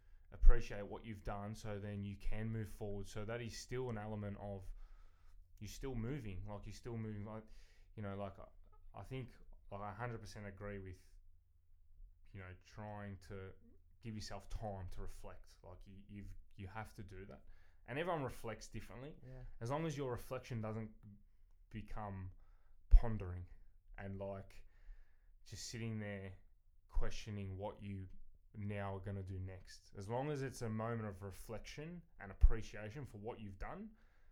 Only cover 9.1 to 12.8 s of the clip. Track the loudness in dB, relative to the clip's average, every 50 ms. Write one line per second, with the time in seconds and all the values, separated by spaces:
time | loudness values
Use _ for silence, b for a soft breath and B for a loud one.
9.1 | -6 -6 -6 -8 -10 -14 -16 -16 -16 -16 -12 -10 -8 -6 -6 -6 -6 -4 -4 -4
10.1 | -6 -6 -8 -10 -10 -10 -10 -10 -10 -8 -8 -6 -6 -6 -8 -10 -12 -14 -16 -20
11.1 | -20 -20 -20 -20 -20 -20 -20 -20 -20 -20 -20 -20 -20 -20 -20 -20 -18 -16 -16 -18
12.1 | -18 -18 -20 -16 -14 -14 -12 -12 -14 -14 -16 -16 -14 -12